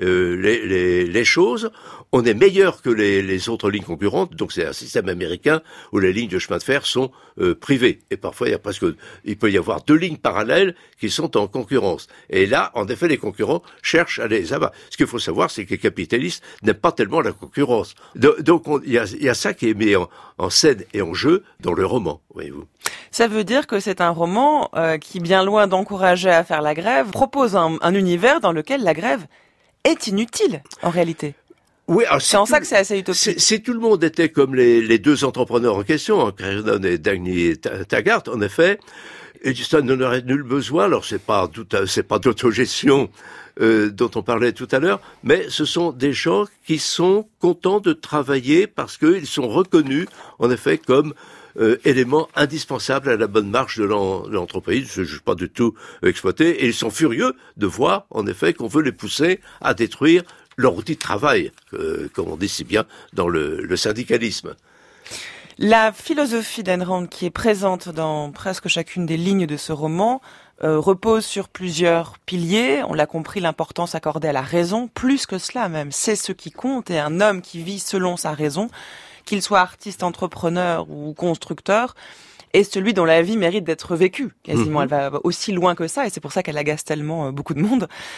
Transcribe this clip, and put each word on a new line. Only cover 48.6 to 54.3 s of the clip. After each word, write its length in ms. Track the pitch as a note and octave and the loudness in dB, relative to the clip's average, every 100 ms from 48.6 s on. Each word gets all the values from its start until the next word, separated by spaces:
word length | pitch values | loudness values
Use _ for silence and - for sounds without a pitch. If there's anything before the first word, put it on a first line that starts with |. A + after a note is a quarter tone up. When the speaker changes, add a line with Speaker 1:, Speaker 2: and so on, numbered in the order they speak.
| G#3+ | 2
Speaker 1:
parce 300 | - A2+ - | -4 -10 0
qu'ils 280 | D3+ F#3+ A#3 | 2 2 0
sont 220 | D3+ A#2+ | -4 -2
reconnus, 580 | C#3 F#3+ E3 C#3 C#3+ F#3+ - - - | 0 2 2 2 -2 -4 -10 -20 -2
en 140 | A#2+ | 0
effet, 260 | A#2 C#3+ C3+ | 0 0 0
comme, 360 | - C3+ D3+ - - - - - | 2 2 2 -4 -20 -20 -14 0
euh, 180 | A2 A2+ D#3 | 2 4 2
élément 420 | C3 B2 D3+ - C#3 | 2 2 0 0 0
indispensable 720 | D3 D3+ - B2+ - C3+ C#3 | -2 -2 -8 -6 -4 -2 0
à 60 | A2 | 0
la 100 | G#2+ | 2
bonne 220 | G#2+ G2+ | 0 0
marche 300 | A#2+ C3 A2+ | 0 -2 -2
de 60 | G2+ | 0
l'en-, 420 | G#2 F#2+ F#2+ | 0 0 -4
de 60 | G2+ | -4